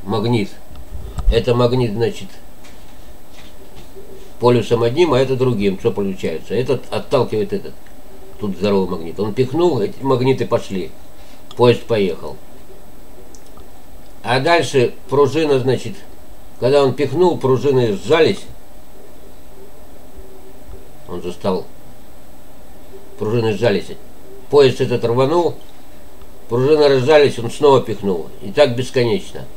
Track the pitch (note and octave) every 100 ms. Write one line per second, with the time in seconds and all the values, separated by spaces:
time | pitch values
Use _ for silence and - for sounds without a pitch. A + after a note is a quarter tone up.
0 | F#2+ G2+ A2 A#2+ F#2+ - - - - -
1 | - - - A2+ B2 A#2+ B2 B2+ A#2+ G#2
2 | A2+ F#2+ F#2+ - - - - - - -
3 | - - - - - - - - - -
4 | - - - - A#2 A#2+ G#2 A#2 A#2 C3
5 | F3 F#3+ C3 C3 B2+ G#2+ G2+ F#2 A#2 G2+
6 | G2 F#2+ F#2 D#2 - G2 C3 B2+ - G#2+
7 | - C#3 A2 G#2+ G2 G2+ - - - -
8 | - - - - G#2 F2 F#2 G2 F2+ F2
9 | E2 D#2+ G#2 G2 B2+ D#3+ F3 C3 G2 -
10 | C3+ B2+ C3 B2+ G#2 - - G2 E2 -
11 | - - - - - - A#2+ A#2 - A2+
12 | F#2+ D#2+ D#2 C#2 - - - - - -
13 | - - - - - - - - - -
14 | - - G2+ C3 C#3+ E3+ C3+ C#3 A#2+ -
15 | - C3+ C#3 C#3+ D#3 C3+ B2 A#2 A2+ G2
16 | - - - - - - A#2 C#3+ C#3 B2
17 | C#3+ C#3 F3+ C#3 B2+ B2+ C3 C3 A#2+ F#2+
18 | F#2+ D#3 D3 G2 - - - - - -
19 | - - - - - - - - - -
20 | - - - - - - - - - -
21 | - F2 E2+ F#2 G#2 F#2 - - - -
22 | - - - - - - - - - -
23 | - - G#2+ A#2 A2 G2 A#2 G2 - -
24 | - - - - - C#3+ C3+ - B2+ A#2+
25 | A2+ A#2+ C3+ F3 D#3+ B2 - - - -
26 | - - - - - A#2 C3+ D3+ D3 C3+
27 | B2 D#3 C3+ G#2 A2+ - D3 C3 A2 G2+
28 | G2 F2 D#2 - G#2 F#2+ C#3+ B2 B2 C3
29 | A#2+ G2 - C#2 C2